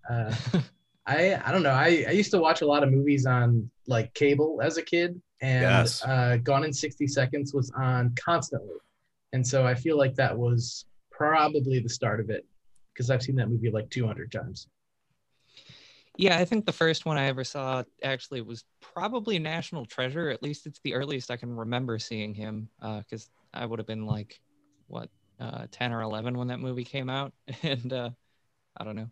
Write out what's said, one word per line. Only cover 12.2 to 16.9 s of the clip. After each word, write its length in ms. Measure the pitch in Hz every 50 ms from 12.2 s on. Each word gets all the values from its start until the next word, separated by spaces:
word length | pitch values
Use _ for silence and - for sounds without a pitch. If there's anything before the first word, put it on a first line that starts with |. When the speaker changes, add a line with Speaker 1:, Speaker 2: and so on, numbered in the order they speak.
Speaker 1:
of 80 | 107 104
it, 160 | 104 - - _ _ _ _ - - - - _ _
'cause 140 | - 123 120
I've 120 | 131 123
seen 140 | - - 131
that 140 | 131 123 107
movie, 200 | 117 110 110 117
like, 200 | 107 107 104 -
two 180 | - 127 120
hundred 240 | 110 104 - - -
times. 380 | - - - 87 92 - - _ _ _ _ _ _ _ _ _ _ _ _ _ _ _ _ _ _ - - - - - - - - _ _ _ _
Speaker 2:
Yeah, 200 | - 185 190 175 170
I 60 | 180
think 200 | 170 233 214 202
the 60 | -
first 340 | - - 165 160